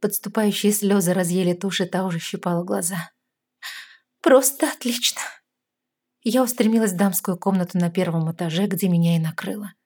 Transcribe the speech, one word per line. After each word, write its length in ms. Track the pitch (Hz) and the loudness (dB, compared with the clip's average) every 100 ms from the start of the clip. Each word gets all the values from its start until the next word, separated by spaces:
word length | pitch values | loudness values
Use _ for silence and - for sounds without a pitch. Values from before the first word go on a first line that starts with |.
Подступающие 680 | 214 - 208 220 214 202 202 | -2 -4 -4 0 0 2 2
слезы 420 | 208 202 196 175 | 2 2 2 2
разъели 400 | 180 175 180 180 | 2 0 2 0
тушь, 260 | 175 196 170 | 0 -2 -2
и 40 | 180 | -2
та 180 | 180 | -2
уже 160 | 190 170 | -2 -4
щипала 420 | - 175 175 175 | -6 -6 -2 -2
глаза. 480 | 180 202 175 185 165 _ _ _ _ _ - - - - _ _ | -2 -4 -4 -6 -10 _ _ _ _ _ -16 -16 -18 -20 _ _
«Просто 500 | - 262 269 - 302 | 6 6 4 0 -2
отлично!» 500 | - 240 240 - - - - _ _ _ _ _ _ _ _ | -2 -4 -2 -2 -4 -10 -14 _ _ _ _ _ _ _ _
Я 200 | 240 247 | 0 2
устремилась 500 | 247 - 220 226 220 | 0 2 2 4 2
в 40 | 180 | 2
дамскую 400 | 202 190 - 180 | 0 0 -4 -4
комнату 420 | 196 190 175 185 | 0 0 0 0
на 120 | 175 | 0
первом 400 | 170 175 165 160 | 0 -2 0 -2
этаже, 360 | 165 175 160 202 | -4 -4 -2 -2
где 220 | 190 190 | 0 2
меня 280 | 170 170 170 | 2 4 2
и 20 | |
накрыло. 560 | 160 160 185 208 202 - | 0 -6 -8 -10 -10 -16